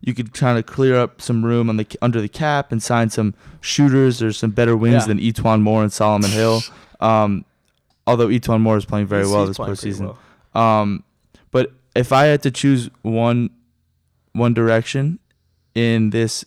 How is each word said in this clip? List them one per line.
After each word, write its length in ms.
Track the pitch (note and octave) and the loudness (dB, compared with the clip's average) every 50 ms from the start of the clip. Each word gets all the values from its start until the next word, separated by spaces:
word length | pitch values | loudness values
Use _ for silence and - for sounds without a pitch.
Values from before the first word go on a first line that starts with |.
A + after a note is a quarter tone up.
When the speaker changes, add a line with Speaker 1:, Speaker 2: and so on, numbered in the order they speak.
Speaker 1:
you 140 | - C3 A#2+ | -8 -6 -6
could 180 | A#2+ A#2 A2 | -6 -8 -10
kinda 300 | - - C#3+ B2 A#2+ A2+ | -6 -2 0 0 0 0
clear 340 | G#2+ - - - C3+ C3 B2+ | -2 -4 -2 0 2 2 2
up 240 | B2 B2 - - - | 2 0 -2 -6 -10
some 240 | - - A#2+ A2+ A2+ | -6 -4 -2 -2 0
room 240 | A#2 A#2+ A#2+ A#2 A2+ | 0 0 0 0 0
on 80 | G#2+ | -2
the, 100 | G#2+ G#2+ - - - | -4 -6 -8 -8 -4
under 200 | - B2 A2+ A#2 | -2 -2 -2 -2
the 60 | G#2 G2+ | -4 -6
cap 420 | - - D#3 D3+ D3 C#3+ - - | -6 -6 -4 -2 -2 -2 -4 -4
and 100 | - A2 | -6 -6
sign 280 | - - A#2+ A#2 A#2 A2 | -4 -2 0 0 0 0
some 240 | - A2+ G#2+ G2+ - - _ - - - | -2 -2 -4 -4 -6 -8 _ -20 -20 -14
shooters 640 | - - - - D3 C#3 C3 C3+ C3+ B2+ A#2+ A#2+ | -10 -4 0 2 2 4 4 4 4 2 2 0
or 100 | A2+ A2 | -2 -4
some 180 | G#2+ - A2+ A2 | -4 -2 -4 -2
better 260 | G2+ B2 A#2+ A#2 A#2 | 0 0 2 2 2
wings 260 | A2 A2+ A#2 A#2+ B2 | 2 2 2 2 2
Speaker 2:
Yeah. 40 | A2 G#2+ | 2 0
Speaker 1:
than 100 | G#2 G2 | -2 -2
Etuan 420 | G2+ A#2 A2 - G#2+ A2+ A2 G#2+ | -2 -2 -4 -2 0 0 2 2
Moore 220 | G#2 G#2+ A2 A2 | 2 2 2 0
and 100 | G#2+ G2+ | 0 -2
Solomon 380 | - - G#2+ G#2+ G#2+ G2+ G2+ G2 | -2 0 0 0 2 0 0 0
Hill. 320 | G#2 G#2+ A2+ A2+ A2+ A2+ A#2 | 0 0 0 0 0 0 -4
Speaker 2:
<laughs> 60 | - - - - _ - _ | -8 -14 -20 -20 _ -8 _
Speaker 1:
Um, 440 | - A2 A2 A2 G#2+ G#2 G2+ F2+ - - _ _ _ _ _ _ _ _ _ _ _ A#2 | 0 2 2 2 2 0 -2 -4 -6 -12 _ _ _ _ _ _ _ _ _ _ _ 0
although 180 | A#2+ A#2 A#2+ | 2 2 2
Etuan 340 | G2+ B2 A#2+ - - A2+ A2 | 2 0 0 0 0 0 2
Moore 160 | A2 A2 A2 | 2 2 2
is 80 | G#2 - | 0 0
playing 220 | - G#2+ G#2 G2+ | -2 -4 -4 -2
very 160 | G2 G#2 G2+ G2 | 0 0 0 0
Speaker 2:
He's, 60 | G2 | 0
Speaker 1:
well 120 | G2+ G#2 | 0 0
Speaker 2:
he's 80 | G2+ F#2+ | 0 0
Speaker 1:
this 60 | G2 - | -4 -6
Speaker 2:
playing 180 | A2 G#2 G2+ | -8 -8 -8
pretty 160 | G2 - G#2 G2 | -8 -8 -8 -8
Speaker 1:
postseason. 200 | G2+ G2 G2+ G#2 - _ _ _ _ _ _ - | -8 -8 -10 -12 -16 _ _ _ _ _ _ -2
Speaker 2:
well. 260 | A2+ A2+ A2+ A2 G#2+ | 0 2 2 2 2
Speaker 1:
Um, 240 | G#2 G2+ G2 - - _ _ _ _ _ _ _ _ _ | 0 0 -4 -6 -8 _ _ _ _ _ _ _ _ _
but 180 | - B2+ C3 - - _ _ _ _ | -2 0 0 -2 -6 _ _ _ _
if 160 | B2+ B2 - | -2 0 2
I 120 | C3+ C3+ D3 | 4 4 4
had 180 | D3+ D3 C#3+ | 4 4 2
to 80 | - C3+ | 0 -2
choose 400 | A#2+ - - C#3 C3+ B2 A#2 - - _ | -4 0 2 2 2 2 0 -6 -12 _
one, 480 | - A2 A2 A2+ A#2 A#2+ A#2+ A#2+ A#2+ - - _ _ _ _ _ _ _ _ _ _ _ _ _ _ _ | -6 -4 -2 0 2 2 2 2 0 -2 -6 _ _ _ _ _ _ _ _ _ _ _ _ _ _ _
one 200 | - A2+ A#2+ A#2+ | -4 0 0 2
direction 680 | A#2 A#2 A2+ A2+ A2+ A2+ A#2 - - C3+ C#3 D3+ F3 - - _ _ _ _ _ _ _ _ _ _ | 2 2 2 2 2 0 0 -2 -4 -4 -4 -4 -6 -8 -12 _ _ _ _ _ _ _ _ _ _
in 340 | A2+ A#2 A2+ A2+ A2+ A2 G#2+ | -2 0 0 2 2 0 0
this 320 | G2+ A2+ A2+ A2 - - - | 0 0 -2 -2 -4 -8 -12